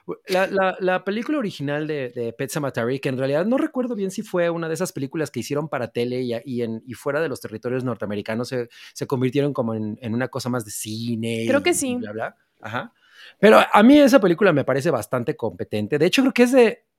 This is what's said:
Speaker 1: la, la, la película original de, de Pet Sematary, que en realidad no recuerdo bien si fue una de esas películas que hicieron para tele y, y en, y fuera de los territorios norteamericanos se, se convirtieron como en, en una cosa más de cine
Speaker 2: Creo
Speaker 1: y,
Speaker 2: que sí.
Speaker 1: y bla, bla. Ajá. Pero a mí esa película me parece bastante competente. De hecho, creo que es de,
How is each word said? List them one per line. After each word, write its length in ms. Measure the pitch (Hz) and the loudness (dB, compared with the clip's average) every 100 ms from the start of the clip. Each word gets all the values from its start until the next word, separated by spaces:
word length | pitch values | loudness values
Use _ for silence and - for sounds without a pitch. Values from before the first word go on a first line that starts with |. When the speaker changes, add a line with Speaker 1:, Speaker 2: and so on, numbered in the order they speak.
| - - - | -14 -14 -2
Speaker 1:
la, 180 | 185 190 | 0 0
la, 300 | 190 190 180 | 0 0 0
la 240 | 185 185 | -2 -2
película 360 | 190 208 247 302 | -2 -6 -4 -4
original 500 | 208 - 143 147 156 | -4 -6 -4 -4 -4
de, 220 | 151 127 | -6 -6
de 220 | 123 117 | -6 -8
Pet 180 | 113 139 | -6 -6
Sematary, 500 | 160 139 127 117 135 | -4 -4 -2 -2 -2
que 80 | 143 | -4
en 100 | 127 | -2
realidad 260 | 135 143 196 | -2 0 0
no 120 | 262 | 0
recuerdo 380 | 311 254 247 226 | -2 -2 -4 -4
bien 140 | 190 | -6
si 100 | 190 | -6
fue 260 | - 180 170 | -4 -2 0
una 200 | 170 165 | -2 -4
de 60 | |
esas 180 | 160 180 | -4 -4
películas 380 | - 147 165 147 | -4 -6 -4 -6
que 80 | - | -6
hicieron 280 | 110 139 156 | -4 -4 -4
para 200 | 143 117 | -6 -4
tele 340 | - 120 127 | -4 -4 -2
y, 100 | 127 113 | -4 -6
y 180 | 135 120 | -6 -6
en, 200 | 117 113 127 | -4 -6 -10
y 80 | |
fuera 260 | 110 147 143 | -8 -4 -2
de 80 | 165 | -2
los 120 | 123 | -6
territorios 420 | 117 107 123 127 | -10 -8 -4 -4
norteamericanos 680 | 127 113 101 104 101 113 123 | -4 -4 -4 -6 -4 -6 -4
se, 200 | 127 120 - - | -6 -8 -12 -20
se 120 | - 139 | -12 -6
convirtieron 440 | 131 131 135 143 | -2 0 0 0
como 220 | 139 113 | -2 -4
en, 240 | 110 107 107 | -2 -6 -6
en 140 | 120 | -6
una 140 | 117 127 | -4 -4
cosa 200 | 131 123 | -6 -4
más 140 | 123 | -4
de 60 | 107 | -6
cine 760 | - 107 110 117 113 113 113 113 | -10 -10 -8 -6 -4 -4 -4 0
Speaker 2:
Creo 120 | 277 | 0
Speaker 1:
y, 20 | |
Speaker 2:
que 100 | 302 | 0
sí. 160 | 349 277 | -2 -2
Speaker 1:
y 40 | 247 | -6
bla, 160 | 214 | -8
bla. 240 | 107 131 - _ _ | -8 -8 -10 _ _
Ajá. 320 | 110 117 226 _ _ - - _ | -10 -8 -10 _ _ -20 -20 _
Pero 180 | 202 220 - | 8 8 8
a 100 | 208 | 6
mí 160 | 220 294 | 8 10
esa 220 | 277 269 | 8 6
película 320 | 190 165 202 | 4 4 4
me 120 | 147 | 2
parece 260 | 127 131 131 | 2 0 0
bastante 440 | 135 104 127 117 - | -2 -2 -4 -4 -4
competente. 640 | 113 92 107 107 104 147 | -6 -6 -6 -4 -2 2
De 80 | 170 | 2
hecho, 160 | 226 | 4
creo 100 | 262 | 2
que 120 | - | 4
es 80 | 247 | 4
de, 320 | 262 226 - _ | 6 4 2 _